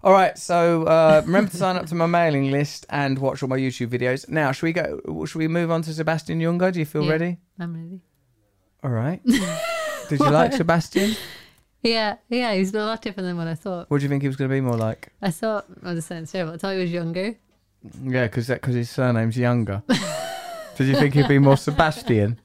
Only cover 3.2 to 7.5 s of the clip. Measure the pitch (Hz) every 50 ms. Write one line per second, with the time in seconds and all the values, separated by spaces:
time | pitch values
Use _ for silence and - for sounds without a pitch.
3.2 | 135 135 - 135 143 127 131 131 135 131 123 - 123 117 123 123 123 127 127 131
4.2 | - - 156 156 151 135 139 - - 165 165 175 160 147 147 143 - - 156 160
5.2 | 156 156 - 160 160 160 165 170 170 165 165 165 165 160 156 156 160 160 165 160
6.2 | - - 170 165 160 165 170 175 185 190 185 180 156 147 - 151 151 151 156 160
7.2 | 170 175 180 170 _ _